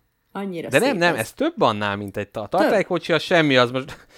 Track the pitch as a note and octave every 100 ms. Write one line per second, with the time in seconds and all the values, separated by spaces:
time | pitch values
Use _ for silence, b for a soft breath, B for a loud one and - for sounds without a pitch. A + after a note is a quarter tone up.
0 | _ _ _ F#3+ G3+ E3+ - C3 B3+ A3
1 | F3 C3+ A2 - D4+ E4+ C#3 G#2 G#2 G2+
2 | G2+ G#2 G2+ A2+ G#2 F3 C#4 G#3+ E3+ F3
3 | - D#3+ - E3+ D3+ C3 B2 C3 C#3 -
4 | _